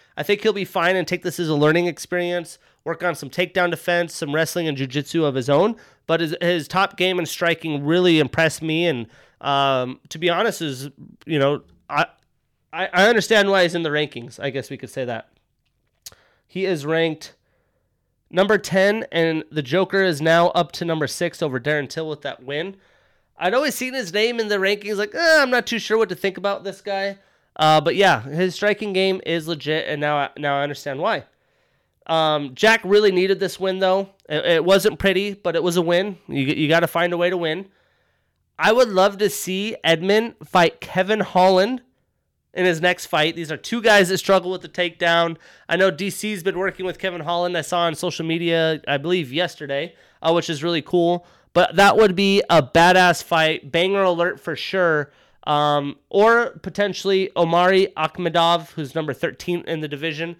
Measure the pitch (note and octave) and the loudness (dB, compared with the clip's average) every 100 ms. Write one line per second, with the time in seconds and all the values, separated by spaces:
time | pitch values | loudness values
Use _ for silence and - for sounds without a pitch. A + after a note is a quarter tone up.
0 | _ - D3 G#3 A3 G3+ F3+ F#3 E3+ F#3 | _ -8 -4 0 0 -2 -4 -2 0 0
1 | E3 F3+ F3+ - E3 D3 D3+ E3 F3 D3+ | -2 -4 -6 -6 -2 2 4 4 0 -4
2 | - F3+ F3 F3 E3 - _ _ D#3+ D#3+ | -6 -4 -4 -4 -8 -16 _ _ -10 -4
3 | F3 D#3 C#3 - F3+ F#3 F3 D#3+ - F3 | -4 -4 -6 -4 -2 0 -2 -2 -2 -2
4 | E3+ - D3 D3+ D#3+ F3 D#3+ C#3 C3+ C#3+ | -2 -6 -4 -2 -2 -2 -4 -4 -4 -4
5 | C#3 E3 D3+ C3 B2+ C#3+ G#3 A#3 - _ | -4 0 0 0 2 2 2 -2 -14 _
6 | - E3 E3 E3+ F3 F3 C#3+ F#3 F#3+ - | -2 -2 -2 -2 -2 -2 -2 -2 -2 0
7 | F#3 F3+ D#3+ - E3+ E3 D#3+ D3 C#3+ F3 | 0 0 -4 -2 -2 -2 -4 -4 0 2
8 | F3+ D#3+ D3 - D#3+ - D#3+ D#3+ F3 B2+ | 4 4 2 0 0 -2 -4 -2 0 -2
9 | A2+ _ _ _ C#3 C#3 C#3 C3 B2+ C3 | -8 _ _ _ -2 0 2 0 -2 -8
10 | _ D#3+ F3 E3+ A3+ F3 D#3+ B2+ C#3+ - | _ -4 -2 0 -2 -2 -6 -8 -12 -16
11 | - - - D#3 C#3 D3 - _ - D3 | -20 -20 -6 0 0 0 -8 _ -6 -4
12 | - _ _ _ _ _ _ E3 F#3 F3+ | -4 _ _ _ _ _ _ -8 -2 2
13 | G#3 A#3 - A3 G3 G3 F3 E3+ D#3+ D3 | 4 4 2 2 4 2 2 0 -2 -2
14 | D3+ - A#2 - C#3 C3 - B2+ B2 - | -4 -8 -16 -10 -8 -6 -10 -12 -12 -8
15 | B2 A2+ - _ _ _ _ _ _ _ | -8 -8 -12 _ _ _ _ _ _ _
16 | - - _ _ _ F#3 F#3+ E3+ C#3+ D#3+ | -20 -20 _ _ _ -6 -2 -2 -2 0
17 | E3 D#3 - _ _ _ _ _ _ _ | 0 -2 -12 _ _ _ _ _ _ _
18 | _ _ _ F3 G3 G#3+ - F#3+ G3 A3 | _ _ _ 0 2 2 2 2 2 2
19 | - E3+ E3 D#3+ - D3+ B2+ E3+ F#3 G3 | -2 0 0 0 -4 -6 -2 0 0 0
20 | F#3+ C#3+ D#3+ E3 F3 - D#3+ - E3+ D#3+ | 0 2 2 4 4 2 -2 -4 -4 -2
21 | C#3 - F3 - D#3 B2+ C3+ D3+ C3+ - | -4 -4 -6 -4 -6 -4 -2 -2 -4 -8
22 | D#3 D3+ C#3 - C3 D3 F#3 F#3+ _ _ | -10 -10 -12 -12 -8 -8 -8 -12 _ _
23 | _ _ _ - F3+ A#3+ D4 - B3+ C4 | _ _ _ -6 -2 0 0 -4 -6 -6
24 | F#3 G3 A3+ A#3 G#3+ G3+ F#3+ G3+ G3+ G3+ | -4 -2 0 0 -2 0 0 -2 -4 -4
25 | G#3 D#4 E4 D#4 C4 B3 - A3+ - A3 | -4 0 4 4 4 0 -2 -6 -2 0
26 | G#3+ F3 G3 F#3+ G3 G3+ F#3+ F#3 G3+ G3 | 0 -2 -4 -4 -4 -4 -8 -12 -8 -6
27 | G3 G3 _ _ _ - D#3 D#3 D3+ C#3+ | -6 -8 _ _ _ 0 4 4 2 2
28 | F#3+ B2+ B2 D#3 F#3 - G#3 G#3 G#3 F#3+ | 4 2 -2 -2 -2 0 -2 0 -2 0
29 | F#3+ F#3+ - E3 D#3 D#3+ C#3+ D#3 - D3 | 0 -2 -4 -4 -4 -6 -4 -4 -4 -4
30 | D3 D3 C#3 - D3 C#3 C#3+ C3+ D3 C3+ | -2 -2 -4 -4 -4 -2 -4 -6 -10 -6
31 | G3 F3 - _ _ _ _ _ _ _ | -4 -4 -8 _ _ _ _ _ _ _
32 | - D#3+ D#3 D3+ C#3+ B2+ A3 A3+ F#3 G#3 | -4 0 0 0 -4 0 2 2 2 4
33 | G#3+ F3+ F#3+ F#3 F#3 - F#3+ F#3 F#3+ F#3+ | 4 4 2 0 -2 -4 -4 0 2 2
34 | G3 _ - D3+ - E3 F3+ G3 G3+ - | -2 _ -8 -2 2 2 4 4 2 0
35 | G3 F#3 G3+ G3 F3 E3 F3 F3 E3 F3 | 0 0 -2 -4 -4 -2 0 0 2 0
36 | G3+ F#3 - C#3 C3+ - D3 E3 E3+ E3+ | -2 -8 -8 -4 -2 -2 0 2 2 0
37 | F3 E3+ F3 F3+ E3 E3+ G3 _ _ _ | -2 0 -2 0 -2 -6 -10 _ _ _
38 | _ _ _ _ _ - F3 A#3 B3 F#3 | _ _ _ _ _ -2 2 4 2 4
39 | G3 G3 G#3 - - F#3+ G#3 - D#3+ E3 | 2 2 -2 -2 -4 -4 -4 -4 0 0
40 | F#3 G#3+ A#3 - - F3+ E3 - - F3+ | 2 2 0 -6 -2 2 2 0 -4 -2
41 | F#3+ A3 F#3 F#3 F#3 F#3 G#3 B3+ - _ | 0 -2 0 4 6 6 2 -2 -10 _
42 | _ _ _ _ _ - F#3 D#3+ F3+ - | _ _ _ _ _ -2 0 2 0 -2
43 | - D#3+ D3+ E3 D#3 D3+ - A#3 A3 G#3 | -2 0 0 -2 -8 -10 -6 -2 4 6
44 | F3+ F#3 - F#3+ F3+ F3+ E3+ - F3 E3 | 4 2 2 2 2 -6 -8 -4 -4 -2
45 | E3+ E3+ E3+ D#3+ - - - E3+ F#3+ D#3 | 0 2 0 -2 -14 -20 0 4 4 2
46 | G3 - G#3+ G3+ F3 F3 F#3+ - F#3 E3+ | -4 -6 -6 -4 -4 -2 -4 -4 -8 -6
47 | F#3+ F3 D#3 F3 F3+ F3 D3+ F3 E3+ D#3 | -6 -6 -4 -2 -2 -4 -2 0 0 -2
48 | F3+ - D#3+ E3 E3+ E3 D#3+ D#3 - C#3+ | -6 -4 -4 -2 0 2 0 -2 -4 -4
49 | D3+ F3+ C3 C#3+ F3 - C#3 C#3 E3+ - | 0 -2 -2 -4 -4 -6 -8 -6 -6 -12
50 | _ _ E3 E3+ D#3+ D3+ E3 E3 - F3+ | _ _ 0 0 0 -4 -4 -4 -2 0
51 | E3+ F3 - _ _ F3 F3+ D#3+ G3+ - | 0 -2 -8 _ _ 0 2 4 6 6
52 | G#3+ F3+ G3 G3 - E3+ B2+ E3 F3 F#3 | 4 4 2 2 4 2 4 4 6 6
53 | F3+ D#3+ - E3 D#3+ D#3 C#3 E3 F#3 G3 | 6 2 0 2 2 0 -4 0 0 2
54 | F#3+ E3+ F3 E3+ - - - G3 F3 D3+ | 2 2 -2 -4 -8 -8 -4 0 2 0
55 | C#3 _ _ _ - D3 D3 D3 C#3+ - | -2 _ _ _ -2 2 2 0 -2 -10
56 | _ G3 A3 A#3 A#3 - F#3+ F3+ G3+ F#3 | _ 4 4 4 0 -6 -10 -4 -4 -2
57 | G3 F#3+ F#3+ - E3+ E3+ F3+ F#3+ F#3+ - | 0 0 0 0 2 4 4 4 2 -2
58 | D#3 - E3+ E3+ E3+ E3+ D#3 - C3+ D#3+ | -6 -4 -2 2 2 2 -2 -10 -8 -6
59 | D3+ C3 E3 - - F3 - D#3+ D3+ C#3+ | -6 -4 -6 -6 -6 -6 -4 -6 -6 -6
60 | D#3+ D3+ E3+ | -8 -6 -8